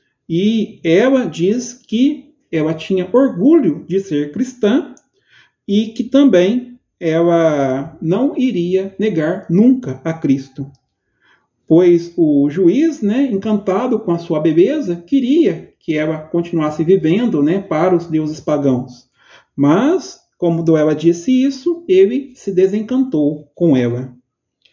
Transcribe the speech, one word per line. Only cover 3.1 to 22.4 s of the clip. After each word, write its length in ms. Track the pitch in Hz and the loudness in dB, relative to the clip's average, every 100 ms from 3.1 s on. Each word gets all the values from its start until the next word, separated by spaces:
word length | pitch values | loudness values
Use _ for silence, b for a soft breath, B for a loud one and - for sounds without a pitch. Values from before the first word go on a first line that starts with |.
orgulho 720 | 247 269 170 247 330 202 151 - | 2 2 2 2 4 2 -4 -4
de 140 | 190 | -6
ser 320 | 190 147 147 | -2 -4 -4
cristã 640 | 202 254 - 208 269 - - _ _ b b b b - | -6 -8 -2 0 0 -2 -14 _ _ b b b b -4
e 200 | 202 226 | -2 -2
que 140 | - | -6
também 760 | 226 269 285 180 180 247 - - _ _ | -2 2 4 4 2 0 -6 -20 _ _
ela 1000 | 165 165 170 170 160 147 135 131 151 - | -2 0 2 2 2 0 -2 -2 -6 -8
não 340 | 160 202 285 349 | -4 0 -2 0
iria 560 | 254 180 175 185 196 - | -2 -2 -2 -2 -4 -4
negar 480 | 214 165 156 190 - | -2 0 -2 -4 -2
nunca 520 | 175 240 262 143 123 | 4 4 2 -2 -8
a 100 | 165 | -8
Cristo, 540 | 160 147 135 - - 135 _ _ _ _ _ _ _ _ _ - | -6 -2 -2 -4 -14 -14 _ _ _ _ _ _ _ _ _ 2
pois 460 | 160 180 170 170 - | 4 6 4 0 -2
o 340 | 156 143 143 | 2 2 0
juiz, 500 | 160 175 240 330 233 | 2 2 4 0 0
né, 280 | 208 240 277 | -2 0 0
encantado 680 | 196 214 208 190 196 254 214 | -2 -2 -2 0 -2 -2 -4
com 100 | - | -2
a 80 | 170 | -4
sua 220 | - 156 | -2 -2
beleza, 560 | 165 160 214 311 196 175 | 2 4 2 2 -4 -8
queria 760 | - 277 247 311 240 160 - _ | -2 -2 2 2 2 0 -12 _
que 180 | - 151 | -6 -4
ela 220 | 156 156 | -2 -6
continuasse 640 | - 170 170 165 151 151 | -4 -4 -2 -2 -4 -4
vivendo, 640 | 160 190 156 202 240 156 | 0 2 2 0 0 0
né, 160 | 147 196 | 0 0
para 340 | 196 156 180 | -2 -2 0
os 120 | 175 165 | 0 0
deuses 340 | 160 151 156 | -4 -4 -6
pagãos. 680 | - 147 139 123 - - _ b b b b | -4 -2 0 -2 -4 -16 _ b b b b
Mas, 720 | - 143 180 277 359 - - _ - | -2 2 2 2 0 -4 -20 _ -4
como 380 | 170 165 165 156 | -2 0 2 2
ela 180 | 151 | 2
disse 380 | 151 165 170 - | 2 0 0 0
isso, 500 | 254 269 269 349 339 - | 0 0 -2 -4 -6 0
ele 440 | 185 202 254 269 | 4 4 2 -8
se 180 | - | -12